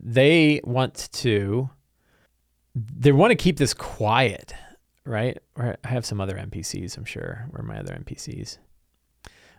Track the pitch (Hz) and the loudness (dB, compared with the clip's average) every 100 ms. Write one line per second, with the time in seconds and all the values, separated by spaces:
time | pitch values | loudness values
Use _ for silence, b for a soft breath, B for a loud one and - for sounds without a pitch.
0 | - 117 139 165 151 147 - 123 127 - | 0 4 6 8 6 4 0 0 -2 -4
1 | - - 123 104 98 113 135 - _ _ | -12 -4 0 2 2 -2 -4 -8 _ _
2 | _ _ _ _ _ _ _ 123 110 - | _ _ _ _ _ _ _ -10 -8 2
3 | 139 139 214 220 180 143 139 - - - | 6 8 6 6 2 2 0 -2 -10 -4
4 | 107 117 127 90 - B B _ _ _ | 2 2 2 -2 -10 B B _ _ _
5 | 139 107 123 - - - 120 - - 123 | -8 -4 -4 -6 -12 -6 -6 -6 -6 -6
6 | 110 101 95 92 101 95 - 95 90 - | -4 -4 -4 -6 -10 -10 -8 -8 -10 -10
7 | 110 - 50 107 120 - 110 - 50 50 | -12 -10 -10 -10 -12 -10 -10 -10 -10 -10
8 | - - - - - - _ _ _ _ | -12 -12 -12 -12 -12 -14 _ _ _ _
9 | _ _ b b b | _ _ b b b